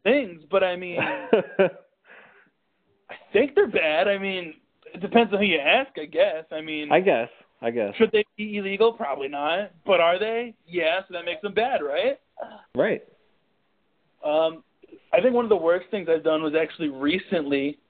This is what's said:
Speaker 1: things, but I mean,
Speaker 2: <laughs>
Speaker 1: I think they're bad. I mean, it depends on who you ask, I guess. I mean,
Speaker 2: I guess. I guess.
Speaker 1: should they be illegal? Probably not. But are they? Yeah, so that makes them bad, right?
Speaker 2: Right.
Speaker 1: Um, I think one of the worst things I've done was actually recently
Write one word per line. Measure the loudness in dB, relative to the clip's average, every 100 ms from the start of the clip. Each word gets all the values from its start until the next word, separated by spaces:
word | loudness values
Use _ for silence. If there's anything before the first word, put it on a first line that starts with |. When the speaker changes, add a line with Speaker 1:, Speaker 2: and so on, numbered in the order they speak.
Speaker 1:
things, | 0 0 -2 -10 -4
but | 0
I | 0 -2
mean, | -6 -4
Speaker 2:
<laughs> | -4 -6 0 0 2 0 0 0 _ _ _ -20 -20 _ _ _ _ _ _ _ -20
Speaker 1:
I | -20 -2
think | 0 2 2
they're | 2
bad. | 2 0 2 2
I | 0
mean, | -2 -6 -8 -14 _ _ -20
it | -10
depends | 2 2 4
on | 2
who | 2
you | 2
ask, | 2 2 0 -8
I | -6
guess. | 0 0 0 -8
I | -10
mean, | -8 -8 0
Speaker 2:
I | 2
guess. | 4 0 -2 -10 _ _
I | -6
guess. | -4 -4 0
Speaker 1:
should | 0
they | 0 -2 -8
be | -8 -6
illegal? | -6 0 0
Probably | 0 -6 -6 -6
not. | -4 -2 -4 -6 -8
But | 2 4
are | 4 2
they? | -2 -4 -8 -14 _
Yeah, | -2 0 -2 -4
so | -10
that | -8
makes | -8
them | -4 -2
bad, | 0 -2
right? | -2 -2 -2 -4 _ -16 -16 -18 _ -2
Speaker 2:
Right. | 0 -2 -8 _ _ _ _ _ _ _ _ _ _ _
Speaker 1:
Um, | -2 0 0 -2 _ _ -20 -20 _
I | 2
think | 4
one | 2 4
of |
the | 4
worst | 4 2 0
things | -6 0
I've | 0
done | 2 0
was | 0 0
actually | -2 -4 -6
recently | -2 0 0 -2 -4 0 0 -2 -6 _